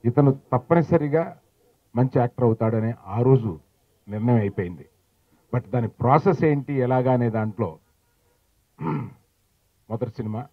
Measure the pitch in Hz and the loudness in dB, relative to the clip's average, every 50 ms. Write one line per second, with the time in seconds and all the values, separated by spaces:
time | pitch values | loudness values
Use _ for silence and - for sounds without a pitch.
0 | - 117 117 - 143 139 135 - _ _ - 123 - _ 165 170 160 - 175 165 | -2 0 2 4 4 4 4 0 _ _ -4 -4 0 _ 2 2 4 2 2 2
1 | 151 143 143 160 170 196 180 _ _ _ _ _ _ _ _ _ _ _ _ 117 | 2 2 0 -2 -2 -2 -10 _ _ _ _ _ _ _ _ _ _ _ _ 0
2 | 127 131 - 139 120 120 _ - 127 117 113 - 113 110 110 110 110 113 113 - | 0 2 2 0 0 0 _ 0 0 0 2 2 0 -2 0 -2 -2 -4 -6 -8
3 | - 95 98 110 120 131 135 127 113 107 85 73 _ _ _ _ _ _ _ _ | -12 -8 -4 0 4 4 4 4 2 -2 -8 -8 _ _ _ _ _ _ _ _
4 | _ - 101 107 110 120 120 113 104 98 98 - 95 90 90 - - _ _ _ | _ -12 -8 -4 0 2 2 2 0 -2 -4 -6 -8 -8 -8 -14 -20 _ _ _
5 | _ _ _ _ _ _ _ _ _ _ - 123 - - 98 123 117 107 - _ | _ _ _ _ _ _ _ _ _ _ -6 -6 -6 -4 -4 -4 -4 -4 -6 _
6 | - 123 139 156 - 196 175 - - 156 147 143 131 - 143 135 127 123 131 127 | 0 4 4 4 4 2 0 2 0 0 0 0 -4 -4 -2 -2 0 0 0 0
7 | 123 127 127 123 120 117 107 113 110 110 104 - 113 85 78 - _ _ _ _ | 2 2 0 2 0 0 -2 -2 -4 -4 -4 -4 -6 -6 -6 -14 _ _ _ _
8 | _ _ _ _ _ _ _ _ _ _ _ _ _ _ _ _ 151 165 151 143 | _ _ _ _ _ _ _ _ _ _ _ _ _ _ _ _ -8 -6 -6 -6
9 | 123 110 - _ _ _ _ _ _ _ _ _ _ _ _ _ _ _ 107 117 | -8 -10 -16 _ _ _ _ _ _ _ _ _ _ _ _ _ _ _ -8 -8
10 | 123 117 - - 117 110 107 110 135 - | -8 -8 -8 -10 -10 -8 -8 -10 -12 -14